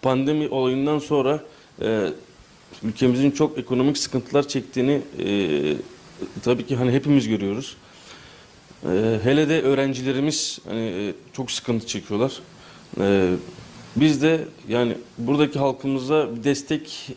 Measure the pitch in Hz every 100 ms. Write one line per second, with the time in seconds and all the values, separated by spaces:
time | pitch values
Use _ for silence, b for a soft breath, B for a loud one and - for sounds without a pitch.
0 | 135 131 135 151 151 135 127 131 143 151
1 | 143 151 131 151 - B B - 110 110
2 | 92 73 - - - - - - 113 107
3 | 127 123 143 143 151 - 120 127 135 143
4 | - 131 - - 135 135 - 127 127 143
5 | 139 - 85 101 90 73 73 73 - -
6 | - - - - - 123 113 127 127 131
7 | 143 143 110 107 98 107 139 - B B
8 | B B B B B B - - - 92
9 | 110 110 110 143 151 160 131 139 139 127
10 | 131 131 147 156 - - 90 107 110 90
11 | 101 - - - 120 - - 113 - 101
12 | - 104 131 - - B B B B -
13 | 98 98 92 90 - - - - - -
14 | 156 143 156 160 - - - 117 120 -
15 | - - 117 143 147 147 139 131 139 135
16 | 127 156 143 117 139 139 - 156 - -
17 | -